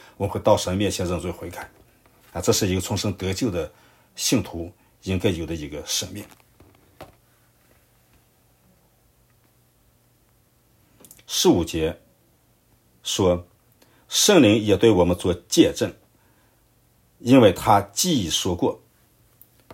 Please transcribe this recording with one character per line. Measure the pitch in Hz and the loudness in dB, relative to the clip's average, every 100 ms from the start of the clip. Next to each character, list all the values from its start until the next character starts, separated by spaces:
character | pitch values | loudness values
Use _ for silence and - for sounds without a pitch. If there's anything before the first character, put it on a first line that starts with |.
| - - | -20 -8
我 | |
们 | 98 | -6
会 | 98 | -2
到 | 107 98 | 2 2
神 | - 95 | 2 -2
面 | 98 | -2
前 | - 90 | -4 -6
认 | 90 | -6
罪 | 87 | -8
悔 | 82 87 | -10 -14
改。 | 85 - _ _ _ _ _ _ | -14 -18 _ _ _ _ _ _
啊， | - | -6
这 | - | 0
是 | - 98 | 0 0
一 | |
个 | 92 | -2
重 | - 101 | -2 -4
生 | - | -4
得 | 90 95 | -6 -6
救 | 92 127 | -4 -4
的 | 87 78 _ _ _ _ | -4 -8 _ _ _ _
信 | - - 269 | -8 -2 -2
徒 | - 82 85 - _ _ | -2 -10 -12 -16 _ _
应 | 95 92 | -6 -2
该 | 104 | -2
有 | 85 78 | -4 -8
的 | |
一 | 82 147 | -10 -10
个 | - - | -12 -8
生 | - 90 | -8 -8
命。 | 101 104 - _ _ _ _ _ _ - _ _ _ _ _ _ _ _ _ _ _ _ _ _ _ _ _ _ _ _ _ _ _ _ _ _ _ _ _ _ _ _ _ _ _ _ _ _ _ - - - | -14 -18 -20 _ _ _ _ _ _ -20 _ _ _ _ _ _ _ _ _ _ _ _ _ _ _ _ _ _ _ _ _ _ _ _ _ _ _ _ _ _ _ _ _ _ _ _ _ _ _ -20 -20 -10
十 | - 185 | 0 2
五 | 90 | 2
节 | 80 82 80 80 _ _ _ _ _ _ _ _ _ _ | 0 -4 -4 -6 _ _ _ _ _ _ _ _ _ _
说， | - - 95 87 - _ _ _ _ _ - | -8 0 0 0 -6 _ _ _ _ _ -8
圣 | - - 185 | 0 4 6
灵 | 110 110 | 6 4
也 | 107 92 | 2 4
对 | 117 | 4
我 | 95 | 4
们 | 87 87 | 2 0
做 | 95 85 - | -2 -6 -4
见 | 170 - | 2 2
证， | - 101 - _ _ _ _ _ _ _ _ _ _ _ _ | 2 -6 -6 _ _ _ _ _ _ _ _ _ _ _ _
因 | 117 135 | 4 6
为 | 104 | 6
他 | - - 104 | 4 2 2
既 | 101 - 180 139 82 | 2 -4 -2 0 -2
说 | - 95 | -4 -4
过。 | 87 131 - _ _ _ _ _ _ _ _ _ | -2 -4 -4 _ _ _ _ _ _ _ _ _